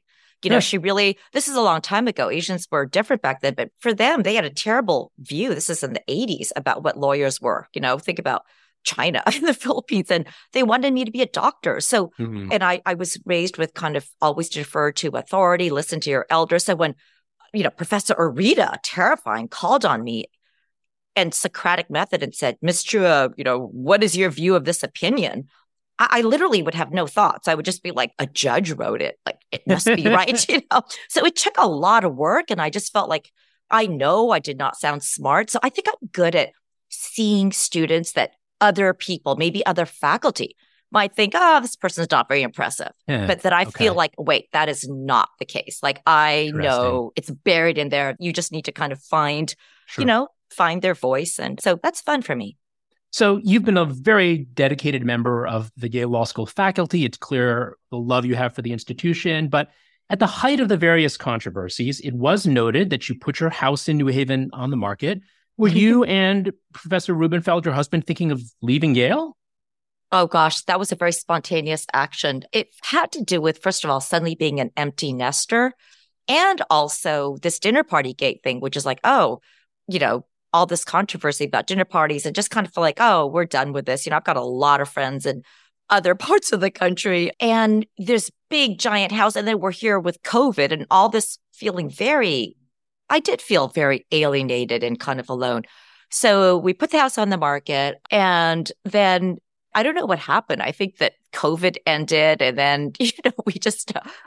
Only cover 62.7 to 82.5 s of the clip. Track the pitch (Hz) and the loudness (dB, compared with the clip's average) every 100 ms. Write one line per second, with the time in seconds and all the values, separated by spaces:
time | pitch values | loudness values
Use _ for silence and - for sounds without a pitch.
62.7 | 120 135 131 - 123 - 143 165 - 165 | 2 2 -2 -4 -8 -6 -2 -2 0 0
63.7 | 143 - 151 135 131 131 131 131 135 131 | 0 0 0 2 0 0 -2 -4 -6 -4
64.7 | 123 101 101 143 196 - _ _ - 214 | -2 -4 -4 -4 -6 -8 _ _ 0 2
65.7 | 170 214 240 240 190 190 196 190 - _ | 6 6 6 4 2 2 2 0 -6 _
66.7 | - 165 185 180 170 160 175 170 175 165 | -18 -4 -2 0 0 2 2 2 0 0
67.7 | 139 151 165 - 160 165 135 123 - 117 | -2 0 -2 -2 -2 -2 -2 -6 -8 0
68.7 | 139 156 123 123 254 320 - _ _ _ | 2 4 4 4 2 -2 -10 _ _ _
69.7 | _ _ _ - 185 170 165 160 - - | _ _ _ -2 2 2 4 2 2 -2
70.7 | 180 196 175 175 170 - 170 - 165 151 | -2 -2 -2 0 0 -2 -2 0 -4 -2
71.7 | 156 - 135 143 - 151 135 - 220 - | -4 -2 -2 -2 -2 -4 -4 -4 -4 -4
72.7 | _ - 302 330 330 208 175 156 156 190 | _ -4 -2 -2 -4 -2 0 0 0 -2
73.7 | 185 156 135 135 170 165 160 156 143 123 | -2 0 -2 0 -2 0 -2 -2 -2 -4
74.7 | - 147 143 151 127 123 - - 233 247 | -4 -6 -4 -6 -2 -2 -2 0 0 0
75.7 | - _ _ _ _ - 277 381 370 - | -2 _ _ _ _ -2 2 2 2 2
76.7 | 156 147 - 170 151 143 139 170 - 196 | 2 2 -2 -2 -2 -2 -4 -4 -2 0
77.7 | 262 311 160 139 - 131 - - 123 135 | 2 2 0 0 -2 -2 -2 -4 -4 -4
78.7 | 143 139 127 - 262 147 120 _ _ _ | -4 -4 -2 2 4 4 0 _ _ _
79.7 | _ - 185 131 120 - _ _ 170 175 | _ -6 0 0 0 -4 _ _ 0 2
80.7 | 175 - 170 202 - 151 143 143 120 - | -2 -2 -2 -2 -2 -4 -2 -2 -2 -2
81.7 | 190 185 175 156 151 151 175 208 | -2 0 0 0 0 -4 -4 -2